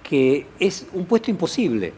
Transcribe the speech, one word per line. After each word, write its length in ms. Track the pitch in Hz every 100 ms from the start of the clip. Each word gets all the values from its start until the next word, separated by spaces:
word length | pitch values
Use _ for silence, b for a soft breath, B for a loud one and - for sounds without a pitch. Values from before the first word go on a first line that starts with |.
que 420 | - 143 131 143 - -
es 260 | 185 - -
un 120 | 190 180
puesto 260 | 226 233
imposible. 600 | 190 160 - 175 110 87